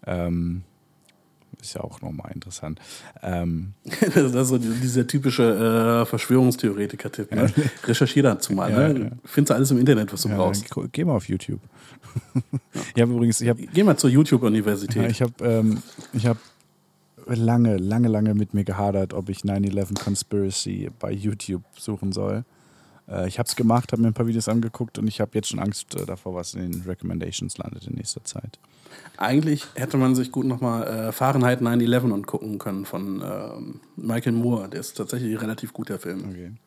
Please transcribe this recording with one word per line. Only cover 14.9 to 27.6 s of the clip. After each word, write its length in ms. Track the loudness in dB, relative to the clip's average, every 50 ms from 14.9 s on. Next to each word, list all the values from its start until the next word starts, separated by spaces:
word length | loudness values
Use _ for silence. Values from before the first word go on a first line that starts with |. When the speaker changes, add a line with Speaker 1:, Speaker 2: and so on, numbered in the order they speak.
| 0 0 2
Speaker 1:
Ja, 60 | 2
ich 120 | 2 0
hab, 200 | 0 -2 -2 -2
ähm, 400 | 0 2 4 4 4 4 2 0 -4 -10 -20 -20 -20 -6 -4
ich 120 | 0 2
hab 100 | 2 0 0 -4 -20 _ _ _ _ _ _ _ _ _ _ _ _ _ -20 -6
lange, 500 | -4 0 2 4 4 6 6 6 6 4
lange, 300 | 2 0 0 2 2 2
lange 260 | 2 2 2 2 2 2
mit 200 | 0 0 0 0
mir 100 | -2 -2
gehadert, 500 | -2 -2 -2 0 0 2 0 -2 -2 -4
ob 160 | -8 -6 -6
ich 140 | -8 -4 -4
nine 240 | -2 0 0 0
eleven 280 | 0 0 -2 -2 -2 -4
Conspiracy 960 | -6 -4 -4 -4 -4 -4 _ -2 -2 -2 -2 -2 -6 -6 -6 -6 -6 -8 -8 -10 _
bei 120 | -8 -6
YouTube 520 | -6 -4 -4 -4 -4 -4 -6 -6 -8 -8 -8 _ _
suchen 340 | -14 -8 -8 -6 -4 -4 -4 -4
soll. 300 | -2 -4 -4 -4 -4 -6 _ _ _ _ _ _ _ _ _ _ -20 _ -10
Äh, 180 | -6 -4 -4
ich 100 | -4 -4 -4
hab's 160 | -4 -4 -2
gemacht, 340 | 0 2 4 4 4 4 2
hab 80 | 2 4
mir 80 | 4
ein 60 | 2 2
paar 140 | 0 -2
Videos 200 | 0 0 -2 0
angeguckt 500 | 0 0 0 0 -2 -4 -6 -8 -8 _
und 100 | -2 -2
ich 120 | -2 0 -2
hab 160 | -4 -2 -2
jetzt 140 | -4 -4 -2
schon 100 | -6 -4
Angst, 360 | -4 -4 -4 -6 -10 _ -6
äh, 100 | -6 -6
davor, 300 | -6 -8 -8 _ -8 -8
was 180 | -8 -8 -8 -8
in 180 | -8 -6 -6
den 100 | -6 -6 -6
Recommendations 720 | -8 -8 -6 -6 -6 -6 -4 -6 -6 -6 -6 -8 -8 -8
landet 280 | -10